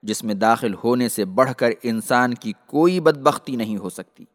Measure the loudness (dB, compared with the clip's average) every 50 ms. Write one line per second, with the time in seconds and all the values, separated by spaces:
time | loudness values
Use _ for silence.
0 | -6 -6 -8 -6 -4 -6 -4 0 2 2 2 2 0 -6 -6 -2 0 0 0 2
1 | 0 -2 -2 -2 -4 -2 2 2 2 2 2 0 0 0 0 -2 -4 -4 -4 -4
2 | -2 0 2 2 2 0 -2 -4 -8 -10 -10 _ _ _ 0 4 4 4 4 4
3 | 2 2 2 4 2 2 2 2 _ -8 -6 -6 -4 -4 -6 -6 -6 -10 -10 -12
4 | -16 _ _ _ -20 _ _